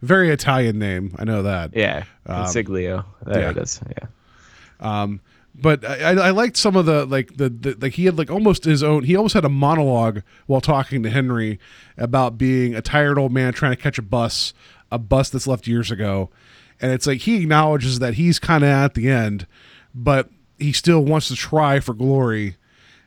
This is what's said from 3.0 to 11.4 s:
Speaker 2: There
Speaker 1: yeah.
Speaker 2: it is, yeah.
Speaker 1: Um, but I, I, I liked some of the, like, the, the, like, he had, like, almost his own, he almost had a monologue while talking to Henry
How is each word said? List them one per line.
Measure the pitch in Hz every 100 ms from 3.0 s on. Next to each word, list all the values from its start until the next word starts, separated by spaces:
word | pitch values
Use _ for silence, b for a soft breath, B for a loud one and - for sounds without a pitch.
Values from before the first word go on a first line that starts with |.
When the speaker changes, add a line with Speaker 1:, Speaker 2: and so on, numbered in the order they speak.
| 92 -
Speaker 2:
There | - 101
Speaker 1:
yeah. | 87
Speaker 2:
it | -
is, | - - -
yeah. | - - b b b b b b _
Speaker 1:
Um, | 107 104 104 101 - _ _ 123
but | 151 147
I, | 110 139
I, | 156
I | 190 185
liked | 190 247 -
some | 220 190
of | 160
the, | 151 135
like, | 135 123 135
the, | 135
the, | 117 135 110
like, | 135
he | 143 185
had, | 160
like, | 147
almost | 185 214 160
his | 160 147
own, | 151 151
he | 131
almost | 185 220
had | 208
a | 147
monologue | 139 143 160 143 120 113 104 b b -
while | 135
talking | - 139 135 135
to | 110
Henry | 131 127 120